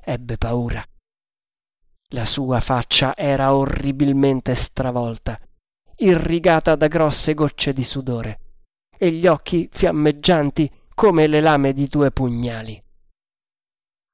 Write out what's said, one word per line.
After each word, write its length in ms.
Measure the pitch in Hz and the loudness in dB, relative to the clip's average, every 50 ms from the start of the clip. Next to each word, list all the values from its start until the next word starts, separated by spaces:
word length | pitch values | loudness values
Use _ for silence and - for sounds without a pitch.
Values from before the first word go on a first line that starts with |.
| - | -10
ebbe 340 | - 131 117 123 120 117 | -8 -8 -8 -8 -8 -6
paura. 460 | - - 117 120 123 120 120 117 110 - - - _ _ _ _ _ _ _ _ _ _ _ _ _ _ _ _ _ _ _ _ _ _ - | -6 -4 -4 -2 -4 -4 -4 -6 -8 -10 -14 -20 _ _ _ _ _ _ _ _ _ _ _ _ _ _ _ _ _ _ _ _ _ _ -10
La 160 | - 127 110 | -8 -6 -6
sua 340 | - - 143 135 127 127 117 | -4 -4 -4 -2 -2 0 -2
faccia 560 | - - 131 123 113 - - - 139 131 139 | 0 0 -2 -2 -2 0 0 0 0 0 -2
era 400 | - 180 143 139 135 135 135 139 | -2 -2 0 0 2 2 2 2
orribilmente 1000 | 139 135 135 - - 135 139 135 135 147 139 135 139 139 139 135 127 - 131 127 | 2 2 0 -4 -4 -4 -4 -2 0 0 2 2 4 4 2 2 0 -2 -4 -4
stravolta, 840 | 120 - - - - 127 127 123 123 120 117 113 - - - 113 - - - _ _ _ _ _ _ _ _ - | -4 -4 -6 -6 -6 -4 -4 -2 -4 -4 -6 -8 -8 -8 -10 -10 -10 -16 -20 _ _ _ _ _ _ _ _ -6
irrigata 800 | - 233 190 175 165 - 160 165 170 165 185 165 160 - 175 156 | 0 4 4 4 4 2 0 0 2 4 4 4 4 4 2 2
da 120 | 147 156 | 4 2
grosse 460 | 151 156 165 160 151 135 - - 156 156 | 2 2 2 2 2 0 -2 -2 -2 0
gocce 400 | 151 156 143 - - - 143 131 | 0 0 -2 -2 -4 -4 -4 -2
di 100 | 135 123 | -4 -4
sudore, 560 | - - 139 127 131 123 117 113 113 107 - - - - - _ _ _ _ _ _ _ | -6 -6 -8 -6 -6 -6 -6 -6 -8 -10 -12 -16 -20 -20 -20 _ _ _ _ _ _ _
e 160 | - 196 175 | -2 0 0
gli 140 | 165 165 170 | 0 2 2
occhi 420 | 180 156 143 - - 175 170 156 - | 2 2 2 0 -4 -2 -2 -4 -4
fiammeggianti 1000 | - - 196 170 160 151 151 151 147 147 - - 180 160 147 139 - - 156 139 - - _ - - | -4 -2 0 0 2 2 2 2 0 0 0 2 2 2 2 0 0 -2 -2 -2 -4 -12 _ -12 -2
come 320 | - - 208 170 160 156 | 2 4 4 6 4 4
le 160 | 156 151 151 | 4 4 2
lame 320 | 151 160 151 143 139 135 135 | 4 4 2 4 2 0 0
di 140 | 135 143 | 0 -2
due 240 | 135 - 147 143 135 | -2 0 2 2 2
pugnali. 680 | - - 135 123 117 117 120 120 117 113 110 110 110 104 _ _ _ _ _ _ _ _ _ _ _ _ _ _ _ _ _ _ _ _ _ _ _ _ _ _ | 0 0 -2 -2 -2 -4 -6 -6 -8 -10 -12 -14 -14 -16 _ _ _ _ _ _ _ _ _ _ _ _ _ _ _ _ _ _ _ _ _ _ _ _ _ _